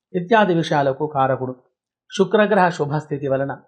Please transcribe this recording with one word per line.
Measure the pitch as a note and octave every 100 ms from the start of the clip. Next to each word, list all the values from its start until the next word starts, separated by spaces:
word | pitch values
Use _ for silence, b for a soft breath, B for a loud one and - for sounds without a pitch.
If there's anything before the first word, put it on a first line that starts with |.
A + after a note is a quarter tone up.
| _
ఇత్యాది | F#3 F3 A3 F#3+
విషయాలకు | E3 D#3 D#3 C#3 C3+ D3+
కారకుడు. | C#3 C3 B2+ B2+ B2+ _ _ _ _ _ -
శుక్రగ్రహ | F#3 G#3+ G3+ G#3 F3+
శుభస్థితి | E3 C#3 D3+ - C#3 C3+
వలన | C3+ C#3 -